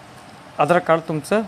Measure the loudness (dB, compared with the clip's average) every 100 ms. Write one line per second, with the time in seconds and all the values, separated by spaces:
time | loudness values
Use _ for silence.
0 | -20 -20 -20 -20 -18 -2 2 2 2 0
1 | 0 -6 -2 -2